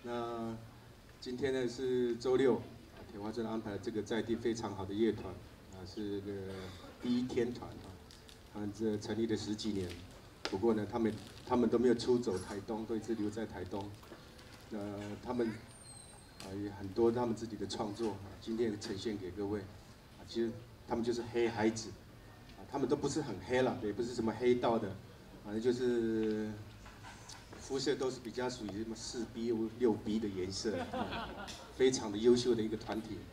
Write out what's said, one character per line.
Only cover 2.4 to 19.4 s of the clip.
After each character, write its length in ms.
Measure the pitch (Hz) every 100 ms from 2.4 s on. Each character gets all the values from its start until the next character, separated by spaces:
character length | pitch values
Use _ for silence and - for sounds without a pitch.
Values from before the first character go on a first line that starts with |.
| 135 113 - - - - -
铁 80 | 104
花 100 | 104
村 160 | 117 110
安 140 | 113
排 180 | 110 98
这 140 | 117
个 100 | 110
在 200 | 101 113
地 120 | 110
非 200 | 113 117
常 200 | 113 110
好 120 | 98 95
的 80 |
乐 180 | 98 113
团， 140 | 92 92 90 - - -
啊， 100 | 95 90
是 360 | - 104 101
个 100 | 98 98 95 95 92 92 - -
第 180 | 123 123
一 40 |
天 300 | 127 127 117
团 160 | - 85
啊。 220 | - - 95 - - - - -
他 80 | 104
们 100 | 104
这 240 | 101 110 104
成 200 | 113 107
立 100 | 113
了 80 | 104
十 180 | 104
几 180 | 104 110
年， 180 | 98 90 90 92 - - -
不 140 | - 98
过 160 | 113
呢， 140 | 107 101
他 80 | 113
们， 160 | 110 - - - -
他 120 | 123
们 120 | 113
都 80 | 117
没 120 | 123
有 40 |
出 240 | 117 127 123
走 200 | 113 92
台 200 | - 101 98
东， 200 | 107 110
都 100 | 113
一 40 |
直 140 | 101 110
留 140 | 104
在 160 | 107 107
台 200 | 95 92
东。 260 | 104 101 101 - - - - - - -
那 100 | 107 104 101 104 104
他 120 | 120
们， 160 | 123 113 107 - - - - - - - - 98
啊， 20 | 98
也 60 | 101
很 160 | 95 98
多 240 | 101 117
他 140 | 117 120
们 100 | 110
自 100 | 113
己 120 | 104
的 100 | 95
创 260 | - 107
作 180 | 101 113
啊， 60 | 95 95 -
今 140 | - 110
天 240 | 117 101
呈 180 | - 98
现 200 | 113 101
给 120 | 92
各 140 | 92